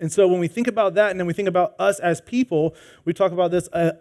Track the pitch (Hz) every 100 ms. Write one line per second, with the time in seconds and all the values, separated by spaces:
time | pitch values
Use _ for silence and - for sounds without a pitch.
0 | 160 196 185 180 170 226 240 220 196 175
1 | 208 185 175 170 190 175 175 - 196 196
2 | 175 165 - 240 254 160 156 - - -
3 | 165 165 190 170 175 175 - 170 165 165